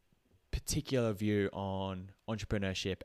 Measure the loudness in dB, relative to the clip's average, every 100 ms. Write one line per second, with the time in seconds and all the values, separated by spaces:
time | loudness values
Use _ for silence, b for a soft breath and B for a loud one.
0 | _ _ _ _ _ -6 -2 -2 0 2
1 | 2 2 2 4 4 0 -2 -2 -2 -4
2 | -8 -12 -6 -4 -2 0 0 -2 -2 -4